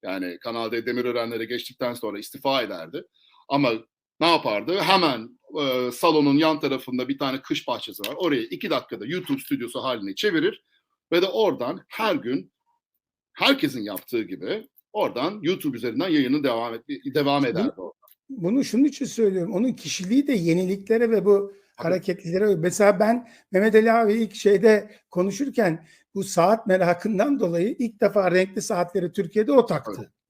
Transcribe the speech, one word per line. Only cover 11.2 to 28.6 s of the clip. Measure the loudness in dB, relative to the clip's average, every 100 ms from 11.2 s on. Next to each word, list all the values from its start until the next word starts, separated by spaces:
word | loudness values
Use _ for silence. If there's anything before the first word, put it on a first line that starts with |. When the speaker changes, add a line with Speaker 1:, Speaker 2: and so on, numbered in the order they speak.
Speaker 1:
de | 0
oradan | 0 0 0 -6 -8 _
her | -4 -2
gün | -2 -4 -6 -8 _ _ _ _ _ _ _ _
herkesin | -2 2 2 0 -4
yaptığı | -8 -8 -4 -4
gibi | -4 -8 -6 -8 -8 _ _
oradan | -4 -2 -2 -4 -4
YouTube | -4 -2 -4 -4
üzerinden | -6 -2 0
yayını | 2 2 2
devam | 0 -2 -4
et-, | -8 -12 -12 -4
devam | 0 2 2
Speaker 2:
Bunu | 0
Speaker 1:
ederdi | 0 -4 -4
orada. | -16 -16 _ _ _
Speaker 2:
bunu | -6 -2 0
şunun | 0 2
için | 2 0 -8
söylüyorum. | 0 0 0 -2
Onun | -2 -2
kişiliği | -2 -8 -8 0 0 2
de |
yeniliklere | 0 2 0 0 -4 0 0 2
ve | 2
bu | 4 4 2 -12 _ _
Speaker 1:
Tabii. | -2
Speaker 2:
hareketlilere, | -2 -2 -6 -4 0 2 2
mesela | 0 4 4 6
ben | 2 2 -4 -20 _
Mehmet | 2 6
Ali | 6 6
abi | 4 4
ilk | 2 -2
şeyde | 0 4 6 6 4 2 -20 _
konuşurken | -2 -2 -2 -4 0 0 0 -8 _ _
bu | -8
saat | -2 4 4 4 2
merakından | 2 4 2 0 0 2 2
dolayı | 0 0 -2 -2
ilk | -6 0
defa | 2 4 4
renkli | 4 2 -2